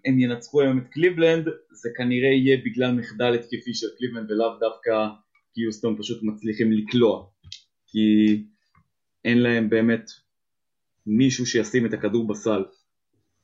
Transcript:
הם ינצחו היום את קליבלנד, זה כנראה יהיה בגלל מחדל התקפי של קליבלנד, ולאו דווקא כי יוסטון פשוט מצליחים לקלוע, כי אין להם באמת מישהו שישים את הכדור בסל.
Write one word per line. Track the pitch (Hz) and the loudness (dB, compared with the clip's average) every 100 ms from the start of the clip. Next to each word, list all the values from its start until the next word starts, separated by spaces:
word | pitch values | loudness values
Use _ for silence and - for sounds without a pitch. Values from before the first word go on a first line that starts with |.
| 131 | -2
הם | 131 | 2
ינצחו | 123 117 - 143 | 0 -2 -4 0
היום | 139 131 | 2 0
את | 131 | -4
קליבלנד, | 147 175 165 165 165 160 156 _ | 0 0 2 2 2 -2 -8 _
זה | - 120 117 | -14 -12 -6
כנראה | 123 123 131 | -2 0 2
יהיה | 135 131 131 123 | 4 4 2 0
בגלל | 117 127 | -2 0
מחדל | 123 117 107 123 | 0 -4 -2 0
התקפי | 117 - 110 - | 0 -2 -10 -8
של | 110 110 - | -8 -8 -6
קליבלנד, | 123 113 107 | -8 -8 -4
ולאו | 107 113 - | -2 -2 -2
דווקא | 113 - 117 110 107 107 _ _ _ | -4 -4 -2 -2 -2 -6 _ _ _
כי | - | -6
יוסטון | 113 107 117 107 | -6 -4 -4 -4
פשוט | 101 117 | -6 -6
מצליחים | 107 107 113 107 113 | -6 -6 -6 -2 0
לקלוע, | 107 107 123 117 92 - _ - - _ _ _ | 0 0 2 2 2 -6 _ -20 -20 _ _ _
כי | 107 107 107 107 107 107 _ _ _ _ _ _ _ 113 | 0 4 4 4 2 -2 _ _ _ _ _ _ _ 0
אין | 120 | 2
להם | 120 117 110 | 2 0 0
באמת | 113 113 113 - - _ _ _ _ _ _ _ _ - | 2 2 0 -4 -20 _ _ _ _ _ _ _ _ -2
מישהו | 107 131 127 120 | 2 2 0 -2
שישים | 120 107 127 117 | -2 0 0 -2
את | |
הכדור | 104 107 113 110 | -2 -2 -2 -2
בסל. | 104 113 101 95 _ _ _ _ _ _ _ | -4 -2 -2 -2 _ _ _ _ _ _ _